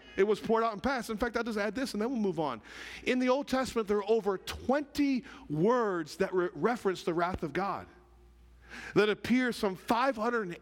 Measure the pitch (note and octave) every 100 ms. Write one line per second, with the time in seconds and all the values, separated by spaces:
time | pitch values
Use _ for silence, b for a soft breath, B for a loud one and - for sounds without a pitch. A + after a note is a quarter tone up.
0 | - - G3+ G#3 - A3 A3+ G#3 B3 C4+
1 | A3 G#3+ A#3+ A#3 A#3 G#3 G#3 G#3 C4 G#3
2 | A3+ C4 G3+ D#3+ D3+ A#2 B B B B
3 | - B3+ B3+ B3+ C#4 C4 C4 A3+ G3 G#3
4 | G3 A3+ G3 F#3+ - - - C#4 D4 -
5 | C#4+ C4 B B B D3+ F#3+ B3 A3 F3+
6 | D3+ - F#3+ F3+ F3 D#3 F#3 A#3+ G3 F3
7 | - E3 F3 F#3 D#3+ D3 G3 D3 - -
8 | - - - - - - B B B -
9 | G#3+ G3 - B3 B3+ - G#3 F#3 - A#3
10 | C4 A3+ A3 A#3+ F#3+ D3+